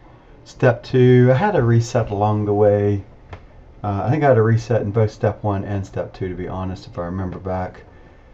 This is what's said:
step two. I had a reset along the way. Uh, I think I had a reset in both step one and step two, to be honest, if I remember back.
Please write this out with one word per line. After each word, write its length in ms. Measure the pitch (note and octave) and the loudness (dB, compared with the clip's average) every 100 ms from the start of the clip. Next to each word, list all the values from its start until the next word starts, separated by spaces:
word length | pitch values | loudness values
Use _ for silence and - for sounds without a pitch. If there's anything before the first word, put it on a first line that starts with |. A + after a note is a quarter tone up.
| - - - - | -20 -20 -20 -20
step 380 | - - B2+ A#2+ | -20 0 0 0
two. 480 | - B2+ B2 B2 B2 | -2 4 6 6 6
I 20 | |
had 220 | C3 G3+ B2 | 4 2 2
a 60 | |
reset 480 | A#2 A#2 A#2 G2+ F#2 | 2 2 2 -2 -2
along 340 | G2+ G#2+ G#2+ | -2 0 0
the 80 | G#2 | 0
way. 500 | G#2 G#2 G2+ G#2 G2+ - - - - - - - - | 2 4 4 0 -2 -6 -20 -20 -20 -20 -20 -20 -10
Uh, 200 | G#2 G2 | -6 -4
I 60 | A#2 | -2
think 140 | D3+ | 0
I 40 | C#3+ | 2
had 80 | A2+ | 4
a 60 | |
reset 400 | A2 A2+ - A#2+ | 4 2 0 -2
in 80 | G2+ | -2
both 200 | A2+ G#2+ | -2 -2
step 320 | - G#2 - | -2 -4 -2
one 220 | G#2 G2 | -4 -4
and 200 | G2+ G2 F#2+ | -4 -8 -6
step 260 | - - | -8 -10
two, 160 | - F#2+ | -8 -8
to 60 | |
be 140 | F2 F2+ | -8 -10
honest, 380 | F#2 F#2 F#2 - | -8 -8 -10 -12
if 120 | - | -12
I 80 | F2 | -8
remember 320 | F#2 F#2 F2 | -8 -8 -8
back. 440 | F#2 F#2 F2+ - - - - - - | -8 -6 -8 -12 -20 -20 -20 -20 -20